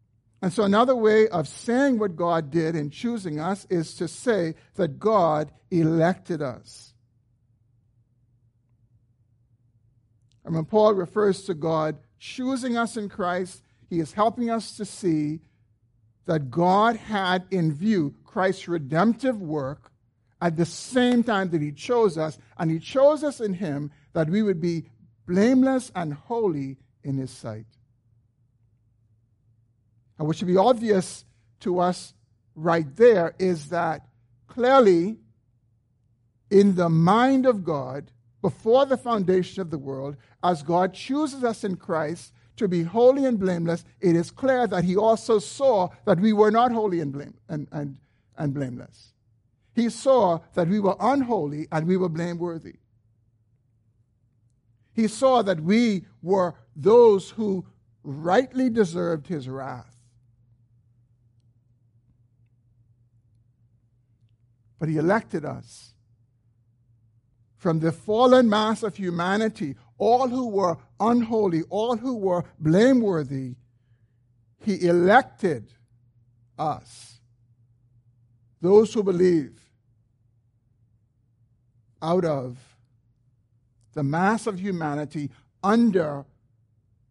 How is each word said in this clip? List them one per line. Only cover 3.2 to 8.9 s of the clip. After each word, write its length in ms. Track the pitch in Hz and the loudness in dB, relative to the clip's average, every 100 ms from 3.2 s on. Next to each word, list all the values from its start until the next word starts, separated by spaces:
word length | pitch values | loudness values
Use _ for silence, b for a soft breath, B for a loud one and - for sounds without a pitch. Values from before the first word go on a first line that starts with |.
| 185 151 | -6 -6
us 260 | 165 196 - | -6 -6 -4
is 240 | 175 156 | -4 -4
to 140 | - 170 | -8 -10
say 460 | - 254 208 165 165 b | -6 -2 -2 -2 -8 b
that 240 | - 170 131 | -6 -4 -2
God 520 | 214 214 165 151 151 - _ | 0 2 2 0 -4 -12 _
elected 720 | 175 160 165 165 190 - 160 | 0 0 2 0 -2 -8 -8
us. 500 | 139 110 - - - _ _ _ _ _ _ _ _ _ _ _ _ _ _ _ _ _ _ _ _ | -8 -10 -18 -20 -20 _ _ _ _ _ _ _ _ _ _ _ _ _ _ _ _ _ _ _ _